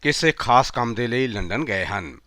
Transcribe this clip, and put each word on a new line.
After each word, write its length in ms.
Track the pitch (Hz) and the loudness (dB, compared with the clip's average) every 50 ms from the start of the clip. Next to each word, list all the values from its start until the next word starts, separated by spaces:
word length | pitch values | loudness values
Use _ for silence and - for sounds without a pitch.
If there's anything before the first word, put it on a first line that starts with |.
| - | 2
ਕਿਸੇ 300 | 147 147 - - 165 151 | 0 0 2 2 2 2
ਖਾਸ 380 | - - - 123 123 131 - | 0 0 4 4 4 4 4
ਕੰਮ 240 | - 127 120 117 113 | 0 -2 -2 -2 -2
ਦੇ 120 | 101 120 | -2 -2
ਲਈ 200 | 117 117 123 131 | -2 0 0 0
ਲੰਡਨ 380 | 127 110 101 95 85 92 117 160 | -2 -2 -4 -6 -4 -4 -4 -2
ਗਏ 200 | 143 104 95 92 | -2 -2 -4 -2
ਹਨ। 340 | - 101 101 92 76 64 - _ | -2 -4 -6 -6 -8 -14 -18 _